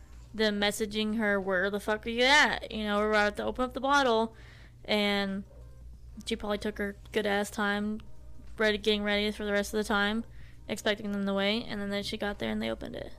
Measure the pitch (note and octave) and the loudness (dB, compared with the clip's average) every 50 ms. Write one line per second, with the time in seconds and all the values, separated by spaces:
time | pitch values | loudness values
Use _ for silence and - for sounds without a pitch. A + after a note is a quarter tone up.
0 | - - - - - - - G#3+ A3 G#3+ G#3 G3+ G3+ G#3 G#3 - A3 G#3+ G#3 G#3+ | -18 -18 -18 -18 -18 -12 -2 2 2 2 4 4 2 2 2 0 -2 -2 0 -2
1 | G#3+ G#3+ G#3+ A3+ G#3+ G3+ G3+ G3 F#3 F#3+ F#3+ F3+ F#3 G3+ G#3 G3+ - A3 G#3+ G#3+ | 0 0 0 2 2 2 2 2 2 2 2 2 2 2 0 0 0 0 0 0
2 | - A#3 A3+ A#3+ B3 C4 C#4+ D4+ C4+ A3 - - - - - G#3+ G#3+ G#3 G#3 G#3 | 0 -2 2 4 6 8 8 8 8 6 4 -2 -4 -6 -6 -4 -2 0 2 2
3 | G#3+ G#3+ G#3+ G#3 G#3 G#3 G#3 A3+ G#3+ A3 G#3+ - B3+ B3 - C4 B3 C4+ C#4+ C#4+ | 2 4 4 4 4 4 0 -2 -2 -2 0 0 -2 -2 -2 -2 0 4 4 6
4 | C#4 A#3+ A3+ A3 A3+ A3+ - - - - - - - - - - - - G#3+ G#3 | 6 6 4 4 2 0 -2 -12 -18 -18 -18 -20 -20 -20 -20 -14 -4 0 0 2
5 | G#3 G#3 G3+ G3+ G3+ G3 F#3+ G3+ G3 - - - - - - - - - - - | 2 2 2 0 0 -2 -4 -6 -8 -10 -16 -18 -18 -16 -16 -16 -16 -16 -16 -16
6 | - - - A3 - - A3+ A3 A3 G#3 G#3 G#3 - G#3+ G#3 - G#3 G3+ G3+ - | -16 -16 -14 -12 -4 -4 -4 -4 -2 -2 -2 -2 -2 -4 -4 -2 -4 -6 -6 -10
7 | - - - A3 G#3 G#3 G3+ G3+ G#3 - - - G#3 G3+ G3+ G#3 G#3 G#3+ G#3+ G#3+ | -12 -4 -2 0 2 2 2 2 2 0 -2 -2 0 0 0 0 0 -2 -4 -6
8 | - - - - - - - - - - - - A3 G#3+ G#3 G3+ G#3 A3 G#3+ G#3 | -8 -10 -12 -12 -12 -12 -12 -12 -12 -12 -2 2 2 2 2 2 2 2 2 4
9 | G#3 G#3 G#3 G#3 G#3 G#3+ G#3 - G#3+ G#3 G3+ G3+ G3+ - - G#3+ G#3 - G#3+ G3+ | 2 2 2 2 2 0 -2 -2 -2 0 2 2 2 2 0 -2 0 2 2 2
10 | G3+ G3+ G#3+ A#3 A3+ - - - - - - - - - G#3+ G3 - A3+ G#3 G#3+ | 2 2 0 -2 -4 -6 -12 -16 -16 -16 -16 -16 -8 -6 -6 -2 0 0 0 0
11 | G#3+ G3+ G3+ G3+ G3 G3 G3 G3 G3 G3+ G#3+ A#3 - - - G3+ G3+ G3+ G3+ G3+ | -2 -4 -4 -2 -2 0 0 2 2 2 0 0 -2 -4 -6 -6 -4 -2 -4 -4
12 | G3 - A3 G#3+ G#3 G3+ G#3 - - A2 G#3+ G#3+ A3+ D#3+ - - - - - - | -4 -4 -4 -4 -4 -4 -4 -4 -4 -2 -2 -2 -2 -2 -4 -4 -6 -8 -8 -8
13 | - - - | -10 -10 -12